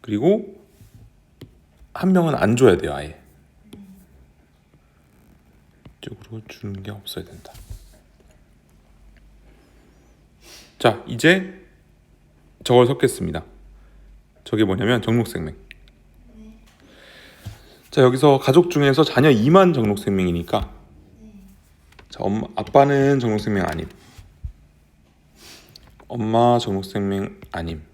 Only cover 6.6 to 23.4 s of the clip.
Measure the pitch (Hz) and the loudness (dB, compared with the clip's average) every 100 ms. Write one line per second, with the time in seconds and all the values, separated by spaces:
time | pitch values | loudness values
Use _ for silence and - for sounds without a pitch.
6.6 | 107 98 98 104 - - - - - - | -14 -12 -14 -16 -14 -14 -14 -20 -20 -20
7.6 | - - - - _ _ _ _ _ _ | -20 -20 -20 -20 _ _ _ _ _ _
8.6 | _ _ _ _ - - _ _ _ _ | _ _ _ _ -20 -20 _ _ _ _
9.6 | _ _ _ _ _ _ _ _ - - | _ _ _ _ _ _ _ _ -20 -20
10.6 | - _ 120 104 - 117 156 190 185 - | -20 _ -2 -2 -8 -2 2 2 -2 -16
11.6 | - _ _ _ _ _ _ _ _ _ | -20 _ _ _ _ _ _ _ _ _
12.6 | - 123 123 - 123 - 82 80 - - | 2 4 4 2 -2 -2 -8 -8 -14 -20
13.6 | - - - - - - _ _ - 107 | -20 -20 -20 -20 -20 -20 _ _ -8 -2
14.6 | 107 95 101 120 107 117 110 - 78 76 | 0 0 0 -2 0 -2 -2 -6 -10 -14
15.6 | - - _ _ _ _ - 220 220 220 | -20 -20 _ _ _ _ -20 -20 -20 -20
16.6 | _ _ - - - - - - - - | _ _ -20 -20 -20 -20 -20 -20 -20 -20
17.6 | - - _ - 127 127 147 139 - 135 | -20 -20 _ 2 2 4 4 4 4 4
18.6 | 175 151 143 135 156 - 151 123 117 175 | 4 2 2 2 2 2 4 4 4 6
19.6 | 185 151 110 101 101 98 92 85 85 107 | 4 2 0 -2 -2 -2 0 -2 -4 -4
20.6 | - - - - - - 220 202 - - | -6 -14 -20 -20 -20 -20 -20 -20 -20 -20
21.6 | _ _ _ - - - 95 104 - - | _ _ _ -20 -20 -8 -4 -4 -6 -10
22.6 | 107 143 139 143 135 139 120 107 | 2 4 4 4 2 2 0 -2